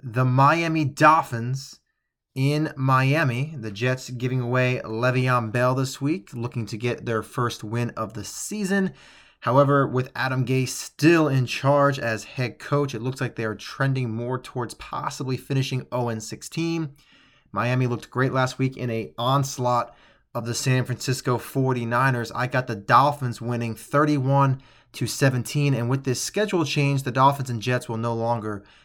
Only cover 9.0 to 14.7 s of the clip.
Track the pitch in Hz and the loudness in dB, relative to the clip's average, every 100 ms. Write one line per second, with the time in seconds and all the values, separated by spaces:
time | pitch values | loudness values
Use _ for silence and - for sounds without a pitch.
9 | - - - _ 120 131 139 143 135 127 | -20 -20 -20 _ 2 4 6 4 2 0
10 | 127 - 131 131 123 131 127 - - - | -4 -4 -4 -2 0 0 -2 -6 -12 2
11 | 151 170 151 131 120 - 135 143 139 135 | 6 6 4 2 0 0 2 4 4 2
12 | 117 110 - - 123 - - 143 143 113 | -2 -4 -6 -4 -6 -6 -2 0 0 -2
13 | 123 131 123 - 110 101 - - 135 135 | -6 -4 -6 -4 -6 -6 -10 -4 0 0
14 | 123 110 120 127 - 127 120 | -2 -4 -4 -6 -6 -8 -8